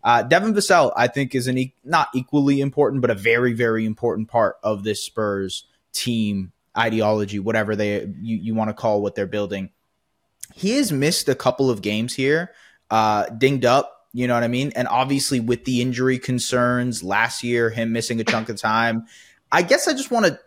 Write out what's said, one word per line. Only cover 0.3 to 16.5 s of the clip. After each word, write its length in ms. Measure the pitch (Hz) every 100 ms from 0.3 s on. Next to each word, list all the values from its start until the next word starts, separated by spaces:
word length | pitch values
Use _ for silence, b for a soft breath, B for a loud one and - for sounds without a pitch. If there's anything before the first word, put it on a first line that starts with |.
| 170 214
Vassell, 380 | 208 - 175 135 -
I 100 | 120
think, 260 | 139 131
is 140 | 131 127
an 100 | 127
e-, 160 | 131 _
not 240 | 131 165 -
equally 460 | 131 127 147 139 139
important, 420 | 139 147 135 135
but 80 | 120
a 60 |
very, 380 | 104 107 117 123
very 320 | 113 117 113
important 420 | 110 107 120 95 110
part 300 | 120 104 -
of 200 | 104 104
this 180 | 107 101
Spurs 640 | - - 107 98 95 - _ _ _
team 580 | - 123 117 107 101 92 _ _ -
ideology, 640 | 117 110 107 107 101 104
whatever 340 | 98 110 107
they, 280 | 107 104 101 98 -
you, 140 | 110 110
you 160 | 104
wanna 200 | 110 107
call 280 | 107 117 104
what 140 | 101
they're 100 | 104 98
building. 420 | 107 101 98 95 _ _ _ _ _ _ _ -
He 220 | - 190 262
has 140 | 233
missed 380 | 139 147 180 -
a 60 |
couple 340 | 131 131 123 135
of 120 | 110
games 320 | 104 107 120
here, 380 | - 135 156 175 b b b _
uh, 360 | 110 107 107 95
dinged 340 | 113 131 139
up, 420 | 120 135 - - _
you 140 | 123 123
know 60 |
what 100 | 120
I 40 | 117
mean? 220 | 123 139
And 120 | - 123
obviously 520 | 123 135 139 135 127
with 240 | 113 123
the 160 | - 123
injury 380 | 127 120 127 127
concerns 840 | - 123 -